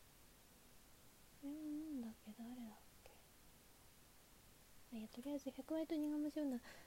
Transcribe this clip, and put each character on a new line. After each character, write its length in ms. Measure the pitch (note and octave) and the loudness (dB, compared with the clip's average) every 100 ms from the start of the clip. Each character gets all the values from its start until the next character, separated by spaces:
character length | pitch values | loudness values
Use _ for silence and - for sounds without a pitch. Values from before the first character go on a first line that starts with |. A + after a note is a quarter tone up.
| - - - - - - - - - - - - - - | -18 -18 -18 -18 -18 -18 -16 -16 -16 -18 -18 -18 -18 -6
れ 60 | C#4 | -4
は 60 | |
な 60 | D4+ D4+ D4 D#4 C#4 | 0 0 0 0 0
ん 20 | |
だ 60 | A3+ | -2
っ 20 | A3 | -4
け、 80 | G#3+ G#3+ | -8 -6
誰 120 | A#3 | -6
だ 40 | |
っ 40 | B3 A3+ G#3 - - | -4 -6 -8 -14 -14
け。 80 | - - - - - - - - - - - - - - - - - - - | -14 -14 -16 -18 -16 -16 -18 -18 -18 -18 -18 -18 -18 -18 -18 -18 -16 -14 -6
あ、 40 | A3+ | -4
い 20 | |
や、 80 | A3 | -4
と 140 | - | -4
り 100 | C4+ | 0
あ 20 | |
え 40 | C#4+ | 0
ず、 120 | C4 | 0
百 220 | - - | -2 4
万 80 | D#4+ | 4
円 60 | D#4+ | 6
と 80 | |
苦 240 | D#4 D4+ D4+ | 6 6 6
虫 220 | D4+ D4+ | 6 6
女 200 | C#4+ A#3+ - - | 6 4 0 -12